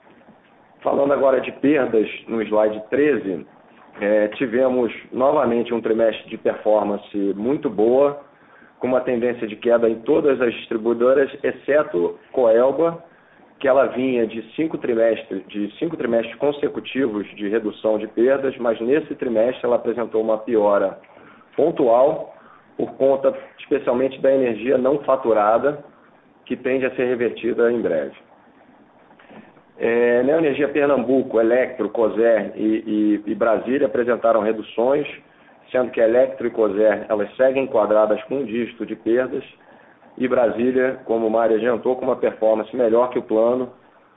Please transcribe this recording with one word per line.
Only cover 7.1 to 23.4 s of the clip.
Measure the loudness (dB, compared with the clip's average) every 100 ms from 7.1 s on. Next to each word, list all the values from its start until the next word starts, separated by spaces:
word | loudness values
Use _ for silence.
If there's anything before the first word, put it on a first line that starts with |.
| -4 -4 -2
muito | -2 -2 -4
boa, | 0 2 4 2 0 -16 _ _ -20 -20 _
com | -2
uma | -2
tendência | 0 -2 -2 -4 -8
de | -4
queda | 0 2 2
em | -2
todas | 0 2 2 2
as | 0
distribuidoras, | -2 -8 -4 -2 0 2 2 0 -2
exceto | -6 -6 0 0 0 -2 -4 -6 _
Coelba, | 0 4 4 4 2 -2 -2 -16 _ _ _ -20 _
que | 0
ela | 2 2
vinha | 0 -2 0
de | -2 -4 -12
cinco | -6 -6 -4
trimestres, | -4 0 2 0 -4 -10 -8
de | -8 -8 -6
cinco | -8 -4
trimestres | -2 -2 -4 -4
consecutivos | -4 -2 -6 -6 -8 -4 -2 -4 -8
de | -8 -4
redução | -2 -4 -4 -2 -2
de | -2
perdas, | 0 2 2 -2 -4
mas | -4 -2
nesse | 0 -2 -2 -8
trimestre | -4 0 0 -2 -2
ela |
apresentou | 0 -2 -4 -2 -2
uma | 0 -2
piora | 0 2 4 2 0 -4 -20 -20 -20 -20 _ 0
pontual, | 0 2 4 4 4 0 -8 -16 -20 -20 _ -8
por | -8
conta | 0 2 2 0 -2